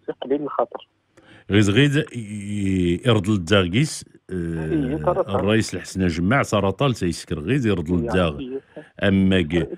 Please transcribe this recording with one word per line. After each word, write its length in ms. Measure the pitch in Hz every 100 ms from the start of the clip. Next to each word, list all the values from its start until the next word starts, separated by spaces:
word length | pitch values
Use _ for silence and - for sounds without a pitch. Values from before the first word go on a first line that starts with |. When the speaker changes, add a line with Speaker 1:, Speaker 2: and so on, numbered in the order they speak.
| -
Speaker 1:
تقبل 360 | - 127 143
الخطر. 460 | 143 - 120 - - _ _ _ - - -
Speaker 2:
غيز 200 | 98 104
غيز 260 | 107 143 139
ي-، 1040 | - 123 104 104 101 101 98 95 87 90 127
يرد 220 | 110 95
للداغيس، 760 | 104 82 101 90 104 151 - - - -
آه، 40 | 92 165 165 160
Speaker 1:
إيه، 260 | 156 131 156
ترى، 280 | 156 175
ترى. 100 | -
Speaker 2:
الرئيس 400 | - 98 110 101
الحسن 320 | 92 - 95 90
جماع 360 | 82 90 135
صار 280 | 113 104 95
طال 240 | 95 139
تيسكر 440 | 110 87 80 - 78
غيز 280 | 76 143 110
يرد 240 | 92 78
Speaker 1:
إيه، 60 | 87
Speaker 2:
للداغ. 420 | 78 92 85 71
Speaker 1:
إيه. 220 | 127 135 - - - - 101
Speaker 2:
أما 340 | 98 95 95
كي 140 | 78 -
Speaker 1:
إيه، 180 | -